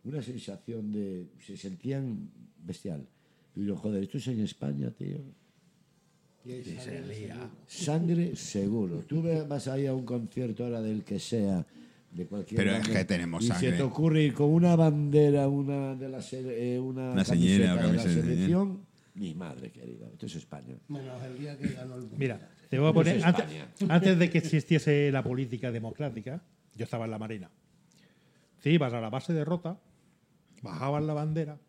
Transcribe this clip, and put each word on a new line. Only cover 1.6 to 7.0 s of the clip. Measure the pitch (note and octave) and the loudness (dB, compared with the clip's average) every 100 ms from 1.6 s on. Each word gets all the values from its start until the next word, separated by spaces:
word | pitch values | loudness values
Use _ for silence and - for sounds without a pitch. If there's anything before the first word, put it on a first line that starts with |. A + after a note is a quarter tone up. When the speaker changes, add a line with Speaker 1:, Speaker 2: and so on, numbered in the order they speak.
| G2 F2+ B2 C3+ C3 G#2+ - - A#1 _ | -12 -8 -6 -4 -4 -8 -10 -18 -20 _
Speaker 1:
bestial. | E2+ F#2 G2+ D2+ C2 _ _ _ _ | -14 -10 -8 -10 -12 _ _ _ _
Y | - G2+ | -8 -6
yo, | F#2+ | -4
"Joder, | G#2+ G2+ | -4 -4
esto | F#2+ C#3 | -4 -6
es | A#2+ | -4
en | A#2 | -4
España, | G2+ - C#2+ C#2+ C2 | -4 -4 -6 -4 -6
tío". | - - - C3+ - _ _ _ _ _ _ _ _ _ _ | -6 -8 -8 -12 -20 _ _ _ _ _ _ _ _ _ _
Speaker 2:
Y | B2 | -14
ahí | B2+ | -12
Speaker 3:
Sí, | - - | -12 -12
Speaker 2:
sangre | - E2+ | -10 -10